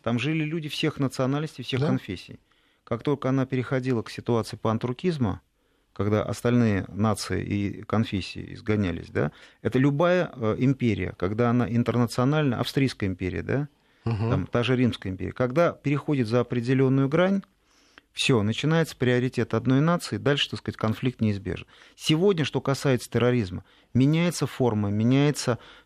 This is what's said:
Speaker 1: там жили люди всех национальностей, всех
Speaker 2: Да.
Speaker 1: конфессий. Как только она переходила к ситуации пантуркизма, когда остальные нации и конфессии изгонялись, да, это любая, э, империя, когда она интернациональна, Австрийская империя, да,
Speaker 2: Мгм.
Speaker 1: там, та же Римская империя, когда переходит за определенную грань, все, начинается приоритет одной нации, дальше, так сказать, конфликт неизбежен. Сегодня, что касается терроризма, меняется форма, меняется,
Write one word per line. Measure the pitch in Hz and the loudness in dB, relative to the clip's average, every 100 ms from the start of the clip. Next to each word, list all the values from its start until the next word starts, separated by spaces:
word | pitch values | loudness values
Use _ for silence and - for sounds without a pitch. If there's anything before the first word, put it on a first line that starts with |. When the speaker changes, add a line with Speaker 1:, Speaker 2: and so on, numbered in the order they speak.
Speaker 1:
там | 113 120 | -2 -2
жили | 135 160 | 0 -2
люди | 151 165 147 | -2 -4 -6
всех | - 156 - | -4 -2 0
национальностей, | 135 - 131 143 156 - | -2 0 -2 -2 -4 -8
всех | 123 131 | -6 -2
Speaker 2:
Да. | 143 | 0
Speaker 1:
конфессий. | 131 - 90 - - _ _ _ _ | -2 -4 -10 -12 -20 _ _ _ _
Как | - 117 | -8 -4
только | - 139 131 | -2 -2 0
она | 135 127 | 0 0
переходила | 131 117 131 127 120 | -2 -2 -2 0 -2
к | - | -2
ситуации | - - 117 107 113 | -6 -2 0 -2 -4
пантуркизма, | 117 110 123 127 180 156 113 90 - _ _ _ _ | -2 0 -2 -4 -2 0 0 -2 -10 _ _ _ _
когда | - 101 104 | -4 0 0
остальные | - 104 120 123 117 98 - | 0 -2 2 4 4 2 -2
нации | 92 110 101 - 92 | -2 0 0 -2 -4
и | 90 101 101 - | -2 -2 -2 -4
конфессии | 104 107 113 98 - 95 87 | -4 -2 0 -4 -6 -10 -14
изгонялись, | 92 - 107 95 85 85 | -8 -2 0 0 -2 -4
да, | 98 147 - - _ | -2 -2 -4 -18 _
это | - 127 | -2 2
любая, | 139 143 175 180 165 - | 2 4 2 2 0 -2
э, | 107 101 | -2 2
империя, | 123 135 120 95 90 - | 2 2 0 0 -2 -4
когда | 90 107 120 | -2 0 2
она | 120 117 | 2 2
интернациональна, | 117 120 117 117 - 123 151 147 107 | 0 2 2 0 0 0 2 0 0
Австрийская | 120 - 135 - 98 | -2 0 0 0 -4
империя, | 90 92 87 | -2 -4 -4
да, | 92 123 147 _ _ _ | -2 -2 -4 _ _ _
Speaker 2:
Мгм. | 113 107 113 | -4 -2 0
Speaker 1:
там, | 123 87 | 0 0
та | 120 | -2
же | 120 127 | 0 2
Римская | 123 - 98 | 2 0 -6
империя, | 92 92 | -6 -6
когда | - 127 135 170 | -4 -2 2 0
переходит | - 143 143 - 143 110 | 0 -2 -2 0 0 2
за | 123 | 0
определенную | 120 123 117 131 131 135 135 | 0 0 0 2 4 4 2
грань, | 160 185 196 - _ _ _ _ - - | 2 2 0 -4 _ _ _ _ -20 -14
все, | - - 123 | -2 2 2
начинается | 101 113 147 165 156 - | 2 0 0 0 0 -2
приоритет | 123 123 127 123 113 | 0 2 0 -2 -2
одной | 113 117 131 | 0 2 2
нации, | 160 175 - 104 | 2 0 -2 -4
дальше, | 110 143 - | 0 0 -2
так | 107 | -6
сказать, | - - | -8 -4
конфликт | 113 110 131 - | -2 -2 -4 0
неизбежен. | 110 101 98 - - - - - | 0 0 -4 -8 -10 -20 -20 -8
Сегодня, | - 156 202 175 | 0 2 4 2
что | 139 135 | 0 -2
касается | 135 139 143 123 - | -2 0 2 0 0
терроризма, | 120 120 123 92 92 - _ _ | 0 2 2 -2 -6 -12 _ _
меняется | 120 135 160 175 - 139 | 2 4 4 2 0 -4
форма, | - 123 107 101 | 0 2 2 0
меняется, | 104 117 135 147 143 - 117 - - | 2 2 4 4 2 -2 -4 -6 -20